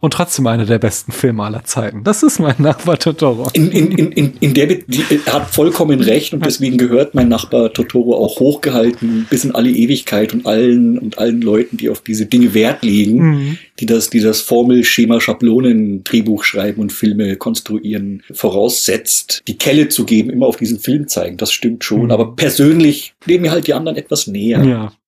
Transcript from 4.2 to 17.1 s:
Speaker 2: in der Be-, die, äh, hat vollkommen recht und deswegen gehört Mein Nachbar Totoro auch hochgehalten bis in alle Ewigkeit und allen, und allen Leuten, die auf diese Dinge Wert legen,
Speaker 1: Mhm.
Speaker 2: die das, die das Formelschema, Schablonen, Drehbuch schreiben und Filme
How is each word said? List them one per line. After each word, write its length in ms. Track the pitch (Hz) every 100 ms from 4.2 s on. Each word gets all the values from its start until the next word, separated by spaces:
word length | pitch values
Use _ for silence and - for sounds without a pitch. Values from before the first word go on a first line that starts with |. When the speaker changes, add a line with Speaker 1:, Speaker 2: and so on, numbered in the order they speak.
| 143 -
Speaker 2:
in 140 | 147
der 120 | 135 147
Be-, 180 | 180 -
die, 140 | 123 156
äh, 40 | 147 135
hat 200 | 135 -
vollkommen 460 | - 156 165 160 135
recht 320 | 117 110 -
und 100 | 151
deswegen 320 | 156 - 135 123
gehört 360 | 123 120 147
Mein 140 | 139 120
Nachbar 440 | 113 - 120 113
Totoro 420 | - 123 127 120 117
auch 220 | 135 -
hochgehalten 840 | 127 147 151 123 113 120 117 113 113
bis 140 | 127
in 100 | 135
alle 160 | 120 120
Ewigkeit 640 | 123 117 139 - 104 107
und 140 | 117 -
allen, 520 | 110 123 123 117 120
und 200 | 110 -
allen 220 | 117 117
Leuten, 340 | 113 107 120 113
die 120 | 117
auf 120 | 110
diese 260 | - 107 107
Dinge 260 | 123 120
Wert 280 | 104 113 147
legen, 360 | 117 104 104 117
Speaker 1:
Mhm. 400 | 160 147 139 165 - -
Speaker 2:
die 60 | 113
das, 240 | 113 -
die 100 | 117
das 200 | 107 107
Formelschema, 800 | - 120 123 123 110 - 117 117
Schablonen, 840 | 113 107 117 113 127 113 107 98
Drehbuch 400 | - 117 110 104
schreiben 360 | - 101 101 101
und 120 | 104
Filme 440 | - 110